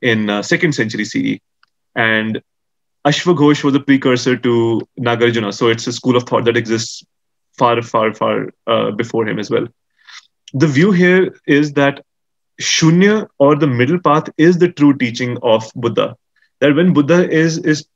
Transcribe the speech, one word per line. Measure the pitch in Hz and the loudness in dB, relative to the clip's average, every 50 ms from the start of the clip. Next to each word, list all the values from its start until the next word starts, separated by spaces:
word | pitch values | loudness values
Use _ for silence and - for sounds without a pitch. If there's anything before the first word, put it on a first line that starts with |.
in, | - 123 113 110 107 104 | -2 -2 -2 -2 -2 -2
uh, | 104 104 | -4 -4
second | 101 - 175 156 175 160 139 | -2 -2 -2 -2 0 -2 -2
century | - 117 113 113 107 107 | -2 -4 -6 -4 -8 -8
C | 104 - - | -6 -4 -4
E. | - 110 107 - _ _ _ _ _ _ _ _ _ _ - | -4 -4 -6 -8 _ _ _ _ _ _ _ _ _ _ -6
And | 127 113 113 110 110 110 110 110 - - _ _ _ _ _ _ _ _ _ _ _ - | -2 -2 0 0 -2 -2 -4 -6 -8 -10 _ _ _ _ _ _ _ _ _ _ _ -2
Ashwaghosh | 143 151 - - 175 175 139 147 147 147 143 - | -2 -2 0 0 0 2 2 4 2 2 2 0
was | 143 135 | -2 -2
a | 139 | -2
precursor | - - 139 135 135 135 127 120 123 127 127 | 0 0 0 0 2 0 0 0 0 -2 -2
to | 120 120 127 120 117 117 117 113 107 - _ - - | -2 0 0 0 0 0 0 -2 -4 -6 _ -10 -6
Nagarjuna. | 120 120 120 110 120 120 117 113 107 101 101 | -4 -2 0 2 0 0 0 0 -4 -4 -4
So | - 123 | -2 0
it's | 117 113 117 - | 0 0 -2 -4
a | 127 123 | -8 -8
school | - - 131 123 | -6 -2 0 0
of | 127 120 | 0 0
thought | - 127 117 127 | 0 -2 0 0
that | 123 113 | 0 0
exists | 120 113 107 113 110 113 - - - - _ _ _ _ _ _ _ _ _ _ | -2 -2 -2 -4 -4 -4 -8 -12 -18 -20 _ _ _ _ _ _ _ _ _ _
far, | - 131 120 117 117 | -2 0 0 0 0
far, | 117 117 - 113 110 110 107 | -4 -4 -2 -2 -2 -2 -2
far, | - 113 110 107 110 113 117 - _ - | -4 -4 -2 -2 -4 -6 -8 -12 _ -4
uh, | 113 113 110 110 110 | -2 -2 -2 -2 -2
before | 107 104 117 117 - 113 110 | -4 -6 -6 -4 -2 -2 -2
him | 107 104 107 | -2 -4 -6
as | 104 - | -6 -4
well. | 117 107 117 120 _ _ _ _ _ _ _ - - - _ _ _ _ _ - - | -2 -4 -4 -4 _ _ _ _ _ _ _ -20 -20 -20 _ _ _ _ _ -8 -2
The | 135 151 | 0 0
view | 156 131 139 170 214 | 2 2 2 2 4
here | 196 175 180 180 185 185 185 - - _ - | 4 4 4 4 4 2 2 0 -4 _ -2
is | - 147 143 151 147 139 | 0 2 2 2 0 0
that | 143 139 139 139 - - _ _ _ _ _ _ _ _ _ _ - | 0 0 0 0 -4 -14 _ _ _ _ _ _ _ _ _ _ -8
Shunya | - - - - 165 160 165 175 190 202 214 220 208 - _ - | -6 -4 -2 2 2 4 4 4 4 4 2 0 -2 -6 _ 2
or | - 143 151 | 2 4 4
the | 143 156 | 4 2
middle | 147 123 120 123 135 170 175 | 0 2 2 0 0 0 0
path | - 156 147 156 156 - - | 2 2 2 2 0 -4 -2
is | - 156 170 185 160 | 2 2 4 4 4
the | 180 175 | 2 0
true | 175 - 147 147 135 | 0 2 2 2 2
teaching | - 131 117 113 - 127 123 120 120 | 2 -2 -6 -4 -4 -6 -6 -6 -4
of | - 117 110 110 110 - - | 0 2 2 0 0 -6 -12
Buddha. | 127 117 117 101 - 101 - 120 _ _ _ _ _ _ _ _ - | -4 -4 -2 -2 -2 -4 -4 -6 _ _ _ _ _ _ _ _ -2
That | 127 147 143 | 0 2 2
when | 151 180 185 151 | 4 2 2 4
Buddha | 147 143 131 170 175 180 | 2 2 2 2 2 2
is, | - 156 156 160 165 160 | 0 0 0 0 0 -2
is | 165 - 165 156 151 - _ _ | -4 -2 -2 -2 -4 -4 _ _